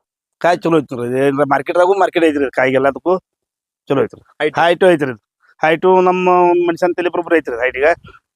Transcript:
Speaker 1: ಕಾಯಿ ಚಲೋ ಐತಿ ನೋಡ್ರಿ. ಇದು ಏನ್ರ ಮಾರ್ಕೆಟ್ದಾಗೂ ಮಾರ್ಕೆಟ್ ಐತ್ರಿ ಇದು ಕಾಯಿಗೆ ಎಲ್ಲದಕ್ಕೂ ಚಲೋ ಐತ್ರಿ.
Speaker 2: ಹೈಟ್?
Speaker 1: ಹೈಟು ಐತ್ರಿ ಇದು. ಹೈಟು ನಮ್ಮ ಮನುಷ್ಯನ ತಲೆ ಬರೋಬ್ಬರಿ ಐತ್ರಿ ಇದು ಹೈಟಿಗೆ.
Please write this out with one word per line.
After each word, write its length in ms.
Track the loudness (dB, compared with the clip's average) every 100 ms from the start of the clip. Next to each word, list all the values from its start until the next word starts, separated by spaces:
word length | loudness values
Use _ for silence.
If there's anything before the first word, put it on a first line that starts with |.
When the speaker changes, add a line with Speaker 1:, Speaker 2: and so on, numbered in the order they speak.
| _ _ _ -4
Speaker 1:
ಕಾಯಿ 160 | -2 -2
ಚಲೋ 220 | 0 -2
ಐತಿ 160 | -2
ನೋಡ್ರಿ. 140 | -8 -6
ಇದು 100 | -2
ಏನ್ರ 260 | 0 0
ಮಾರ್ಕೆಟ್ದಾಗೂ 500 | -2 -2 -2 0 2
ಮಾರ್ಕೆಟ್ 300 | 2 0 0
ಐತ್ರಿ 180 | 0 0
ಇದು 80 | -4
ಕಾಯಿಗೆ 260 | -2 0 0
ಎಲ್ಲದಕ್ಕೂ 380 | 0 -2 -2 -4 -4 _ _ _ _ _ -4
ಚಲೋ 140 | -4
ಐತ್ರಿ. 200 | -4 -8 _ -6
Speaker 2:
ಹೈಟ್? 180 | -4 0
Speaker 1:
ಹೈಟು 280 | 0 4 4
ಐತ್ರಿ 240 | 2 0
ಇದು. 100 | -8 _ _ _ _
ಹೈಟು 400 | -2 0 2 2
ನಮ್ಮ 280 | 2 0 2 2 2 2 -2
ಮನುಷ್ಯನ 260 | -2 -2 -2
ತಲೆ 120 | -4
ಬರೋಬ್ಬರಿ 300 | -4 -2 -2
ಐತ್ರಿ 160 | -2
ಇದು 80 | -4
ಹೈಟಿಗೆ. 300 | -4 0 0 -2 -6 -20 _